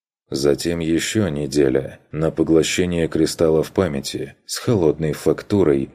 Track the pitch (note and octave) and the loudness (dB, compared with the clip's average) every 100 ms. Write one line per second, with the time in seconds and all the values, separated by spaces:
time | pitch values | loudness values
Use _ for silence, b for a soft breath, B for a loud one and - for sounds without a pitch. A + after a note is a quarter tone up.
0 | _ _ - C#2+ C#2+ C#2 E2 E2+ D#2+ E2 | _ _ -10 -2 0 0 -2 -4 0 0
1 | - A2 F#2+ D2 C#2+ C#2+ C#2 C2 C2+ - | 0 -2 -2 -2 -2 2 2 2 -4 -12
2 | _ D2 D#2+ D#2 D#2 D#2+ D2 - F2+ E2+ | _ -2 -2 0 2 4 2 0 -2 0
3 | D#2+ D#2+ D#2+ - E2 D#2+ D2 - F2+ C#2 | -2 0 0 2 2 2 0 0 -2 -2
4 | - - - - - - - A2 D#2+ C#2+ | -8 -8 -10 -14 -12 -8 -2 2 2 2
5 | D#2+ D2 D#2+ D2 - G#2 D2+ C#2 C2+ | -2 -2 -2 -2 0 2 2 2 -2